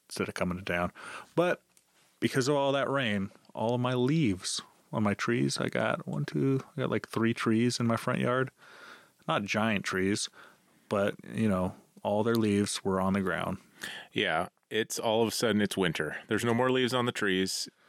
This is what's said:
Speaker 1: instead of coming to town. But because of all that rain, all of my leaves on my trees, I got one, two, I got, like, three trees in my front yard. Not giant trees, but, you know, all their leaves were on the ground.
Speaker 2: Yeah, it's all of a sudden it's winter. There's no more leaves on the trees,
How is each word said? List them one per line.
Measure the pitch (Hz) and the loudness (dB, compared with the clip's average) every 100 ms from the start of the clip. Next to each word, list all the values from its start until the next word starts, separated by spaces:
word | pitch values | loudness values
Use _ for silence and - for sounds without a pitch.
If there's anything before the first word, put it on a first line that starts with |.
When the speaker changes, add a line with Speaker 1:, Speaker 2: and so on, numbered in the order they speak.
| _ | _
Speaker 1:
instead | - 101 | -6 -6
of | |
coming | - 90 87 | -2 -4 -4
to | 98 | -4
town. | 87 90 - - - - - | -2 -2 -4 -14 -16 -4 0
But | 175 - _ _ _ _ _ _ | 0 0 _ _ _ _ _ _
because | 117 139 127 | -2 0 2
of | 147 | 2
all | 139 | 2
that | 139 123 | 0 0
rain, | 135 123 104 98 - - | 0 0 0 -2 -8 -14
all | - 110 123 | -4 -2 0
of | |
my | 123 | 0
leaves | 127 123 160 131 90 - - - _ _ | 2 2 2 2 0 -4 -8 -10 _ _
on | - | 0
my | 104 | 0
trees, | 101 - 120 139 - | 0 0 2 0 0
I | - | -2
got | - 113 - - | 0 0 -2 -4
one, | 151 147 | -6 -4
two, | 151 135 135 - - | 0 0 0 -4 -6
I | |
got, | 127 | -2
like, | 117 - | -2 -4
three | - 113 117 | 0 0 2
trees | - 110 120 - | 2 2 2 2
in | 117 | 0
my | 117 | 0
front | - 123 | 0 0
yard. | 127 127 131 - - - - - - _ - | 0 0 -2 -8 -20 -20 -20 -20 -20 _ -2
Not | 160 | -2
giant | 101 110 110 101 - | 0 0 2 0 0
trees, | 95 95 107 - - - - _ _ _ | 0 2 0 -4 -10 -20 -20 _ _ _
but, | 104 101 - - | 0 0 -2 -8
you | - 110 | -2 0
know, | 92 92 - - - | 2 0 -4 -16 -10
all | 104 104 | -2 0
their | 110 117 | 2 2
leaves | 107 101 101 - | 2 2 0 -2
were | 98 95 | 0 0
on | 95 | 2
the | 98 | 2
ground. | 92 82 87 92 - - - - - | 0 -2 -2 -6 -10 -14 -12 -12 -6
Speaker 2:
Yeah, | - 101 80 92 - _ | -2 0 0 -2 -8 _
it's | 110 113 - | -4 -2 -2
all | 113 110 | 0 2
of | 113 | 2
a | |
sudden | - 120 104 | 2 2 2
it's | 101 - | 2 2
winter. | 90 80 76 - - | 0 0 -4 -6 -2
There's | 107 120 | 0 2
no | |
more | 117 127 | 2 2
leaves | 127 123 | 2 2
on | 123 120 | 0 0
the | |
trees, | - 104 95 95 - - - | 0 2 2 0 -2 -8 -12